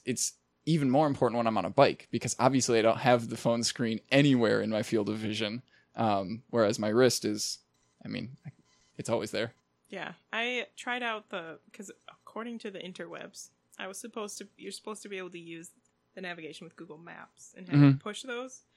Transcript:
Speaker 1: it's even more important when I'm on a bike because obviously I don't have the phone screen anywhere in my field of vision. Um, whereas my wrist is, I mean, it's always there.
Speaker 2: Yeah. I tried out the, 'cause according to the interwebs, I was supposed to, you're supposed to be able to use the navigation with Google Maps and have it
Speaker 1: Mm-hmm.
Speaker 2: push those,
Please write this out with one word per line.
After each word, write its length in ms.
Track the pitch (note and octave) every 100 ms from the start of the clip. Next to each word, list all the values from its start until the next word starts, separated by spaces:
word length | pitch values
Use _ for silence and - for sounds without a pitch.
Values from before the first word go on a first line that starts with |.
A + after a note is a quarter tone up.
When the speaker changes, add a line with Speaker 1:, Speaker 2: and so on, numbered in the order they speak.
| -
Speaker 1:
it's 280 | A#2+ - - _ _ -
even 240 | E3 C#3
more 180 | C3 D#3
important 300 | C3+ B2 A#2
when 100 | A#2
I'm 100 | A2
on 80 | F2+
a 40 |
bike 380 | G2+ C3 D2 -
because 260 | A#2+ A#2+ -
obviously 400 | B2+ C3+ A#2+ A#2
I 20 |
don't 160 | A2 A2
have 280 | B2+ B2 A#2
the 80 | A2+
phone 260 | B2+ A#2
screen 360 | A2+ - A#2 A2 -
anywhere 500 | C#3 C#3+ C3 A2 G#2+
in 80 | G#2
my 120 | G#2+
field 260 | - A2+ G#2
of 80 | G#2+
vision. 440 | G#2+ G#2+ G#2+ A#2 - _ _ -
Um, 480 | A2+ G2+ F#2 A2+ -
whereas 280 | A#2 G#2 A2
my 80 | G#2+
wrist 380 | A2 B2+ - G#2+
is, 340 | G#2+ - - _ _ _ _ -
I 20 |
mean, 300 | G#2 A#2+ C3+ D3+ - _ _ _ -
it's 120 | C#3
always 220 | A#2 G#2+
there. 220 | G2+ A#2 - _ _ _
Speaker 2:
Yeah. 240 | - - F3+ _
I 360 | G#3+ A#3+ B3 - -
tried 260 | - B3
out 260 | A#3+ A3 -
the, 300 | G3 E3 D3+ _
'cause 200 | - F#3+ - -
according 500 | - - - A#3 A#3
to 120 | A3
the 80 | F#3+
interwebs, 680 | F3+ F#3 E3+ E3 - - - _ _ -
I 100 | F#3+
was 120 | G3
supposed 380 | A#3 A3+ G#3 -
to, 80 | G3+ _
you're 140 | G3
supposed 320 | G3 - G#3+
to 60 | G#3
be 80 | G3
able 100 | F#3
to 80 | F3
use 300 | E3+ E3 F3 _ _ _ _ -
the 60 |
navigation 440 | F#3 F3 D#3 - F#3+
with 100 | -
Google 220 | E3 D#3
Maps 560 | E3+ E3 - _ - -
and 120 | F#3
have 100 | C#3+
it 40 |
Speaker 1:
Mm-hmm. 140 | C#3+ C3+
Speaker 2:
push 240 | - -
those, 400 | - A#3+ B3+ - _